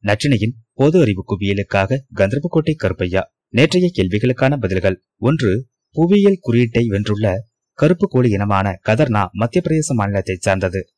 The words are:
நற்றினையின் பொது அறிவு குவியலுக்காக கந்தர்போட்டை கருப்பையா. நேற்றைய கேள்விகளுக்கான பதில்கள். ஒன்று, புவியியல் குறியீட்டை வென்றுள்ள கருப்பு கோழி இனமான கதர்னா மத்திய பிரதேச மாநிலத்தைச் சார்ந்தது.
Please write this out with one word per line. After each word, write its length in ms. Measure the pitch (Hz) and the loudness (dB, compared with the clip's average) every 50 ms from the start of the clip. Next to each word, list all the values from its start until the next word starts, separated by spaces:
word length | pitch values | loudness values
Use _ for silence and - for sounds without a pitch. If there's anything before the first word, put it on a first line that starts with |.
நற்றினையின் 480 | - 104 104 - - 147 135 101 104 113 127 - _ _ | 0 -2 -2 0 0 0 0 0 0 -2 -4 -8 _ _
பொது 280 | _ - 131 151 160 185 | _ 2 2 4 4 4
அறிவு 240 | 151 107 101 92 - | 4 4 0 -2 -4
குவியலுக்காக 720 | - 101 90 98 98 98 101 98 _ - 98 95 95 127 135 - _ - | -6 -4 -2 -2 -2 0 -2 -2 _ 0 0 0 0 -2 -6 -6 _ 0
கந்தர்போட்டை 600 | - 98 98 113 143 151 175 - 165 156 - - | 0 0 0 0 -4 -4 -2 -2 0 0 0 -4
கருப்பையா. 580 | - - 95 90 - 92 90 90 95 - _ _ _ _ _ | -2 -2 -4 -2 -2 -4 -2 -2 -2 -2 _ _ _ _ _
நேற்றைய 420 | - 110 147 151 - 180 180 175 175 | 2 2 2 4 2 0 0 0 0
கேள்விகளுக்கான 640 | - 95 90 92 107 123 123 127 - 135 135 143 | 0 -2 0 0 0 0 0 0 2 0 0 0
பதில்கள். 480 | 139 113 90 95 92 90 98 95 - _ _ _ | 0 -2 -2 -2 0 0 0 -2 -2 _ _ _
ஒன்று, 520 | _ - 120 156 156 135 101 92 117 135 _ _ _ _ _ | _ -2 -2 0 0 0 -2 -2 -2 -6 _ _ _ _ _
புவியியல் 480 | _ 160 165 170 202 202 196 202 196 185 | _ -2 2 2 4 4 4 4 2 2
குறியீட்டை 460 | _ - 113 120 123 113 113 117 120 | _ 0 2 2 2 2 0 -2 0
வென்றுள்ள 480 | 113 98 98 104 104 104 101 107 101 90 95 117 _ _ _ _ _ | 0 -2 -2 -2 -2 -2 -2 0 -2 -2 -2 -6 _ _ _ _ _
கருப்பு 360 | _ - 147 160 185 175 202 - | _ 0 2 2 2 0 -2 -2
கோழி 220 | - 127 123 120 | 0 0 2 2
இனமான 500 | 101 98 104 104 101 95 95 98 92 - _ | 0 0 0 0 0 0 0 -2 -4 -4 _
கதர்னா 420 | - 110 110 156 131 110 104 98 - | -2 2 2 2 0 2 -2 -2 -2
மத்திய 320 | - 95 113 123 - 180 175 | -2 -4 -4 -2 -2 -2 -2
பிரதேச 280 | - 160 156 151 - 135 | 0 -2 -2 -2 -2 -2
மாநிலத்தைச் 440 | 113 101 101 101 98 92 - 95 90 | -2 -2 -2 -2 -4 -4 -4 -8 -4
சார்ந்தது. 520 | - 107 95 95 98 95 87 95 90 _ _ | 0 -2 0 0 0 -2 -4 -4 -8 _ _